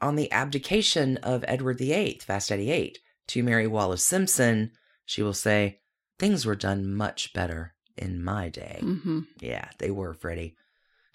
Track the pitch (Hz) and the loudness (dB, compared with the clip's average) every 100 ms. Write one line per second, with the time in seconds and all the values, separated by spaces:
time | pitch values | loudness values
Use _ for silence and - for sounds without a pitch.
0 | 143 151 147 107 139 139 - 214 208 165 | 0 2 2 0 0 -2 2 2 4 4
1 | 135 131 - 127 - 127 131 123 131 175 | 2 2 0 0 0 0 0 0 0 0
2 | 196 - - 98 - 101 110 165 85 - | 0 -4 -4 -4 0 -2 0 0 -2 -8
3 | _ _ - 123 120 113 110 110 95 90 | _ _ -6 -2 2 4 2 2 0 2
4 | - 185 185 - 120 110 110 _ _ _ | 2 2 2 4 4 4 0 _ _ _
5 | - - 104 98 110 104 101 - _ _ | -10 -2 -2 0 2 4 2 -2 _ _
6 | _ - 202 180 113 101 98 98 98 101 | _ -2 2 2 0 0 0 0 -2 -2
7 | 104 - - 95 87 82 85 _ _ - | -2 -4 -6 -4 -4 -4 -10 _ _ -10
8 | 92 90 90 101 85 - 50 50 - 180 | -6 -4 -4 -4 -4 -8 -12 -6 -4 -2
9 | 175 160 156 - 60 53 - - 92 98 | -2 -2 -4 -10 -8 -8 -8 -6 -4 -4
10 | 90 82 87 85 82 - _ _ _ _ | -6 -6 -8 -6 -8 -12 _ _ _ _
11 | _ | _